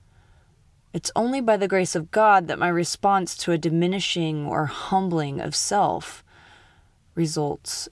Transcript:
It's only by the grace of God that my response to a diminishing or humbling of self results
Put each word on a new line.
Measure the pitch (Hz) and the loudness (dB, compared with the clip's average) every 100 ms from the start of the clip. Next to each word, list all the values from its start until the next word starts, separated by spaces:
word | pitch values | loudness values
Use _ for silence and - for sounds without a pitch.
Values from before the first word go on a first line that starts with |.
| _ _ _ _ _ _ _ _ _ | _ _ _ _ _ _ _ _ _
It's | 160 - - | -8 -4 -2
only | 233 269 | 0 0
by | 226 208 | 2 2
the | 196 | 4
grace | 190 180 180 | 2 2 -2
of | 160 | -2
God | 214 214 196 160 | 4 6 6 4
that | - | -2
my | 175 | 0
response | 175 170 - 196 196 175 - | 2 0 0 2 2 0 -6
to | - | -2
a | 165 | 0
diminishing | 165 165 180 190 - 175 160 151 147 | 2 2 2 0 -4 -2 -2 -2 -2
or | - 147 | -2 -2
humbling | - - 190 190 165 143 139 | -4 0 0 2 -2 -2 -4
of | - - | -4 -4
self | - 202 165 87 - - _ - - - _ _ _ _ _ - | -2 2 2 0 -8 -18 _ -20 -20 -20 _ _ _ _ _ -4
results | 160 156 147 - - - - | -2 -2 -4 -4 -8 -10 -10